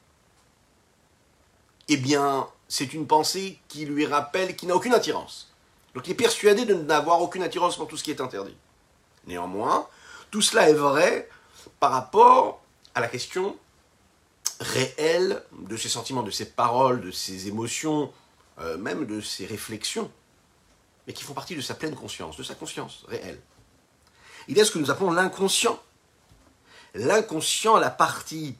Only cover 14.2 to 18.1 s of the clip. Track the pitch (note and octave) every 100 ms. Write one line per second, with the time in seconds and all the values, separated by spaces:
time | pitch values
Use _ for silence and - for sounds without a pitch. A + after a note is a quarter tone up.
14.2 | _ _ - - B2 B2 C3 - D#3 F3
15.2 | F#3 G2+ - - F#2+ A2 A2 A#2 A#2 C3
16.2 | G#2+ - G#2+ - A#2+ A#2+ C3 B2 F#2 F2+
17.2 | - F#2+ F#2+ G#2+ A#2 - D#3 D3+ C3+